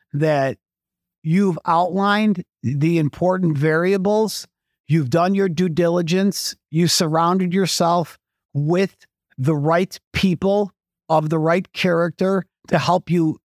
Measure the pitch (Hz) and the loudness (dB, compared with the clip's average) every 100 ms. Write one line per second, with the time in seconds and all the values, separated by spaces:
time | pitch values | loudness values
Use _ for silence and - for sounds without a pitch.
0 | _ 143 156 147 135 110 _ _ _ _ | _ -2 0 2 0 -4 _ _ _ _
1 | _ _ 156 180 196 160 - 170 180 185 | _ _ -2 2 2 0 0 0 0 0
2 | 202 208 214 185 - _ 117 139 160 165 | 0 2 0 -2 -6 _ -6 0 0 2
3 | 151 - 180 185 175 147 156 156 180 196 | 0 0 -2 0 0 0 0 0 0 0
4 | 190 214 214 - - _ _ _ - 160 | 0 0 -2 -6 -14 _ _ _ -2 0
5 | 127 170 180 196 196 156 185 156 170 175 | 2 2 2 2 0 0 -2 0 0 0
6 | 165 185 202 - - - _ 156 175 - | 0 0 0 -2 -8 -12 _ 0 0 0
7 | 165 160 170 185 180 190 180 - 170 175 | 0 2 2 0 0 0 0 0 0 0
8 | 156 - _ _ _ 143 147 180 190 - | -2 -10 _ _ _ -4 0 0 0 -4
9 | _ _ _ - 131 151 147 170 190 - | _ _ _ -4 -2 0 2 0 0 -6
10 | _ - 190 165 190 202 208 - _ _ | _ -2 0 0 0 0 -2 -8 _ _
11 | - 160 151 160 160 180 - - 185 170 | -2 0 0 0 0 0 -2 -4 -2 0
12 | 175 - 185 190 - _ - 165 127 180 | -2 -2 -2 -2 -4 _ -4 -2 0 0
13 | - 170 156 - | 0 0 0 -4